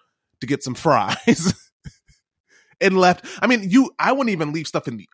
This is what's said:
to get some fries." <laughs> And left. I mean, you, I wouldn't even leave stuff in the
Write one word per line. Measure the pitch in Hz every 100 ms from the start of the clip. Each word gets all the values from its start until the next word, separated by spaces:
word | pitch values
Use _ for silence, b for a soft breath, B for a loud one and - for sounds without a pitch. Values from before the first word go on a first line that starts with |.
| _ _ _ -
to | 120
get | 139
some | - 123
fries." | 165 127 101 - - 240 170 -
<laughs> | _ _ - - _ _ _ _ _ b b b
And | 190 190
left. | 180 175 - B
I | 208
mean, | 247 196
you, | 214 262 -
I | 165
wouldn't | 269 247
even | 185 151
leave | 156 151
stuff | 165 -
in | 113
the | 92